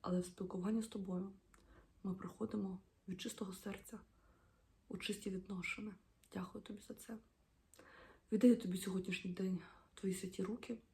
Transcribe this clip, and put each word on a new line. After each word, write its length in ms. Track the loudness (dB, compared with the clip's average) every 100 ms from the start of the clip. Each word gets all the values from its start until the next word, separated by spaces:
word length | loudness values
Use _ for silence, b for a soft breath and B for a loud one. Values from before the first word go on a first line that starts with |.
Але 200 | 2 0
в 60 | 0
спілкуванні 560 | -4 -6 -2 0 0
з 60 | 0
тобою 420 | -4 -2 -2 -4 -8 -20 B B B B -6
ми 120 | -4
приходимо 640 | -2 -6 -4 -2 0 -2 -4 -10 -18 -8
від 120 | -6
чистого 320 | -6 -4 -6
серця 460 | -4 -8 -8 -10 -14 -16 b b b b b b -20 -10
у 80 | -6
чисті 340 | -2 -2 -2
відносини. 640 | -4 -4 -4 -2 -4 -6 -8 -18 _ -10
Дякую 300 | -6 -6 -8
тобі 160 | -10 -10 -10
за 60 |
це. 240 | -12 -8 -10 -10 _ _ _ _ B B B B B _
Віддаю 240 | 10 10 10
тобі 220 | 6 -2
сьогоднішній 540 | 0 -2 0 -2 -2
день 260 | 0 0 0 B B B
в 60 | -2
твої 140 | 0
святі 280 | 0 -4 -2
руки. 360 | -2 -2 -4 -8 -8